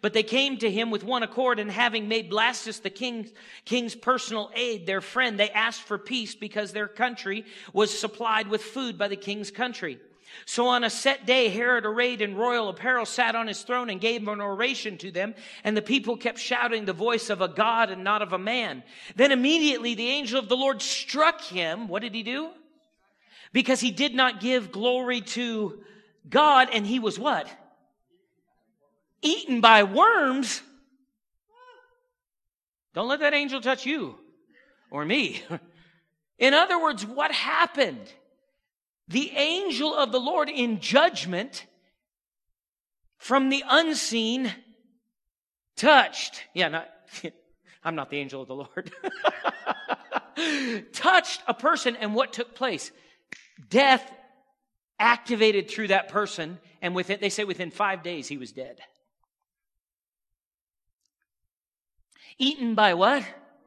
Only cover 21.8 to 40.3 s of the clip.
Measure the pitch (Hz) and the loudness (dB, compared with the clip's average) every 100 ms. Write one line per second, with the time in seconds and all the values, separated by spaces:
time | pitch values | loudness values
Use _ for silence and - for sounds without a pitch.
21.8 | 226 180 233 214 214 262 320 359 _ _ | -4 -6 -6 -8 -6 -6 -8 -12 _ _
22.8 | _ _ _ _ _ - - 233 254 254 | _ _ _ _ _ -20 -4 0 2 2
23.8 | 247 175 285 247 254 220 220 254 196 196 | 0 0 -2 4 2 2 0 0 0 -2
24.8 | 233 247 247 247 202 - 240 220 208 - | 0 0 0 -4 -4 -6 -4 -2 -4 -6
25.8 | - - _ _ - 247 302 277 254 226 | -20 -20 _ _ -2 4 6 6 6 2
26.8 | 202 254 220 170 262 220 143 - - _ | -2 -2 -2 -2 -2 -2 -4 -14 -20 _
27.8 | _ _ _ _ _ _ _ _ _ _ | _ _ _ _ _ _ _ _ _ _
28.8 | _ _ _ _ 294 381 - 247 226 220 | _ _ _ _ -2 -2 -2 4 8 8
29.8 | 202 202 415 440 285 262 233 - - _ | 6 6 6 6 2 0 -2 -6 -10 _
30.8 | _ _ _ _ _ _ _ 453 508 480 | _ _ _ _ _ _ _ _ -20 -20
31.8 | _ _ _ _ _ _ _ _ _ _ | _ _ _ _ _ _ _ _ _ _
32.8 | _ - 226 285 294 294 285 269 226 262 | _ -6 -4 0 2 2 -2 -4 -2 -2
33.8 | 247 302 165 - - _ _ _ _ _ | -2 -4 -6 -10 -20 _ _ _ _ _
34.8 | _ 139 151 262 202 - - 165 - _ | _ -8 -2 0 0 -4 -10 -12 -12 _
35.8 | _ _ _ _ _ _ 247 285 370 349 | _ _ _ _ _ _ 4 6 4 2
36.8 | 320 233 208 262 302 294 240 311 339 - | 0 -2 -6 -2 -2 -2 -2 0 0 2
37.8 | 226 127 98 - _ _ _ _ _ _ | 0 -2 -14 -20 _ _ _ _ _ _
38.8 | _ _ _ 185 294 - 285 349 392 247 | _ _ _ -2 -2 0 0 0 -2 -2
39.8 | 302 285 269 254 247 | -2 0 0 0 0